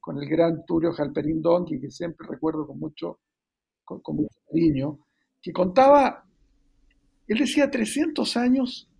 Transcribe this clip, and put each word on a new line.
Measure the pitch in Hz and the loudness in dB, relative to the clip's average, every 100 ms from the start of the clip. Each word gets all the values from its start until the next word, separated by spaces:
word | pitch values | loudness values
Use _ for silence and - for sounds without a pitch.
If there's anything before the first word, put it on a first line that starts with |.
con | - 143 | -12 -10
el | 143 | -2
gran | 160 165 160 - | 2 2 0 -2
Tulio | 165 165 | -2 0
Jalperín | 165 147 156 151 160 | -2 -4 -4 -2 -2
Donkey, | 160 175 180 - | 2 2 0 -6
que | 139 | -8
siempre | - 170 160 160 | -10 -10 -10 -12
recuerdo | - 156 156 147 | -6 -6 -4 -8
con | 139 | -10
mucho, | 151 147 170 - _ _ _ _ _ _ - | -12 -10 -12 -12 _ _ _ _ _ _ -18
con, | - | -16
con | - 151 | -8 -4
mucho | - _ _ | -4 _ _
cariño, | 165 165 139 139 147 _ _ _ _ | 2 2 2 -2 -6 _ _ _ _
que | - | -8
contaba, | 165 185 180 262 285 262 - _ _ _ _ _ _ _ _ _ _ - | -2 0 6 8 8 6 0 _ _ _ _ _ _ _ _ _ _ -4
él | 214 | -2
decía, | 277 - 277 | 0 2 2
"trescientos | 262 214 277 330 302 311 240 | 0 -2 -2 -2 -2 -2 0
años | 247 262 247 - - | 2 2 0 -6 -18